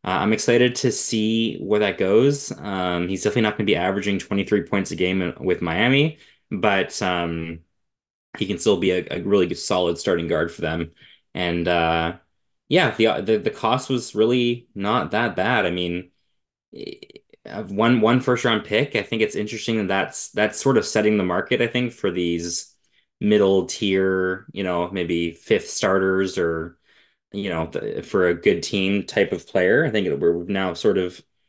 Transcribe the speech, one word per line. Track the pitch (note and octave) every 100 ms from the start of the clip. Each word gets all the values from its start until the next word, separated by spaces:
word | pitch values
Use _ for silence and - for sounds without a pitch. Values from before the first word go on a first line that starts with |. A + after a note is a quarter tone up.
uh, | - F2
I'm | G2+
excited | G#2+ - A#2+ B2 A#2+
to | B2+
see | - - A2+ G#2+ A2+ A2+ -
where | F#2+ G#2
that | G#2 F2+
goes. | F#2+ G#2+ C#3 C#3+ - -
Um, | F#2+ F#2+ F2+ F2 F2
he's | F#2+
definitely | G#2 A#2
not | A2 G#2
gonna | G2+
be | E2+
averaging | F#2 G2 G2 G2
twenty-three | - G2+ F#2+ G#2
points | - G2+ F#2
a | E2+
game | F2+ F#2+
in, | F2 -
with | F#2 F2
Miami, | F2 E2+ A#2+ C#3 D#3 - - _ -
but, | G2 G#2+ G2 F#2 -
um, | F#2+ F2 E2+ E2 E2 E2 _ _ _ _ _ _ _ -
he | G2+
can | G2+
still | A2+ F#2+
be | F#2+
a, | F2+ -
a | -
really | F#2+ G2+ F2
good, | E2
solid | - F#2 F2 E2
starting | - F2 E2
guard | E2 E2
for | -
them. | D#2+ E2 D#2+ _ - _ _
And, | - F2+ E2+ E2+
uh, | E2+ E2 E2 E2 - _ _ _ _ -
yeah, | D#3+ C#3+
the, | - A2 -
the, | F#2+ G#2+
the | -
cost | - A2+ C3 -
was | B2+ -
really | G#2+ A2 B2+ A#2+ A#2+ - G2+
not | G2+ A#2 E2
that | G#2 A#2 F2+
bad. | G2 A#2+ F#2
I |
mean, | F2+ F2 F2 F#2 _ _ _ _ _ _ -
eh, | - - - - _ _ - - F#2+
one, | G2 A#2 B2
one | A2 B2+
first | B2+ B2
round | B2+ A2 -
pick, | G#2+ D3 A2
I |
think | G2+ A2+
it's | G#2+ -
interesting | G#2 A#2 - A2+
that | F#2+
that's, | G2 - - -
that's | - G#2+ -
sort | C3+ A#2+
of | G#2
setting | A2+ G#2+ G#2+
the |
market, | F#2 F2+ - B2
I | A#2
think, | B2 B2
for | - G2
these | F2 F2 E2+ E2+ E2 - _ _ _ _ -
middle | G#2 G#2+ G2 G2 F2+
tier, | - G2+ F#2+ F#2+ F#2 F#2 F#2 -
you | F#2+
know, | F#2 F2 F2+
maybe | F#2+ E2+ E2+ E2+
fifth | D#2+ - G2+ -
starters | - G#2 F#2+ F#2+ F#2+ F#2+ F#2+
or, | E2 E2 E2 - _ _ _ _ _
you | G2+ G2
know, | E2 E2
the, | - G#1+ -
for | - G2+ F2+
a |
good | F2 G#2+ F2+
team | - G2+ F#2+ G2+ -
type | - F#2+
of | F2 -
player. | G2 F#2 A#2+ D#3
I |
think | G#2+ F#2
that | C#2
we're | E2+ E2+
now | F2 G2 F#2+
sort | E2+ G#2+ F#2+
of | F2+ - - _